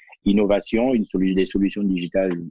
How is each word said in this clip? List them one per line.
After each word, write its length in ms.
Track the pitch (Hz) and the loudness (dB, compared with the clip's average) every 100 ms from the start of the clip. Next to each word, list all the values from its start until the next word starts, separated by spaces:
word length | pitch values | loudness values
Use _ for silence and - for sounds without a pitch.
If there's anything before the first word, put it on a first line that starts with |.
| _ - - | _ -4 0
innovation, 680 | 101 101 101 - 113 127 | 2 2 0 0 0 2
une 120 | 123 101 | 0 0
solu-, 300 | 95 95 95 | 0 0 0
des 100 | 92 | 0
solutions 380 | 101 98 104 | 0 -2 0
digitales 500 | 101 92 87 95 95 87 85 | -2 -2 -2 -2 -2 -4 -8